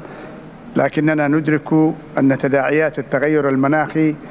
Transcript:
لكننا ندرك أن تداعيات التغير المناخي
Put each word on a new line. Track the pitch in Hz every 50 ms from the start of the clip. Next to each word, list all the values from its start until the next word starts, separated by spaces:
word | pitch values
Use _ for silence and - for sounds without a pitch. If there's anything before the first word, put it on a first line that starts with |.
| - - - - - - - - - - - - - - -
لكننا | 139 139 139 - 160 151 156 156 151 147 139
ندرك | 147 160 151 151 151 143 143 - 160 156 156 160 160 - - - - 151
أن | 139 135 135 127
تداعيات | - 139 131 139 131 139 143 156 156 151 - -
التغير | 131 - - 135 139 151 156 151 143 143
المناخي | 135 131 135 139 151 156 151 147 - 160 160 156 147 - - -